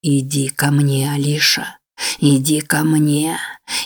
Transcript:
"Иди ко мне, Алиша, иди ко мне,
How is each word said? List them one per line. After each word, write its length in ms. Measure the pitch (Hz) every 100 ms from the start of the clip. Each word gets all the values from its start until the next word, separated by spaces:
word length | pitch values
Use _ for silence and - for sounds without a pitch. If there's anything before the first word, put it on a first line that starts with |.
"Иди 460 | - 139 135 143 135
ко 220 | - 143
мне, 420 | 143 143 135 139
Алиша, 640 | 143 143 151 - - - - _ - - -
иди 400 | 147 135 135 151
ко 240 | 147 151
мне, 540 | 156 156 151 147 156 170 - - - -